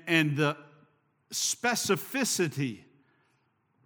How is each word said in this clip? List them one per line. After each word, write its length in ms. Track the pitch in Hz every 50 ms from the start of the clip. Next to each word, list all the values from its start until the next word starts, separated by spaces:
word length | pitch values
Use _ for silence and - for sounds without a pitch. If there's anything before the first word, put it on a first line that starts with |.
| - -
and 280 | 170 165 156 151 143
the 220 | 139 151 143 156 - - - - - _ _ _ _ _ _ _ _ _ -
specificity 1500 | - - - - - - - 240 233 - - - 196 - - - - 269 254 - - - 180 151 - 135 143 123 107 92 - - _ _ _ _ _ _ _ _ _ _ _ _ _ _ _ _ _ _ _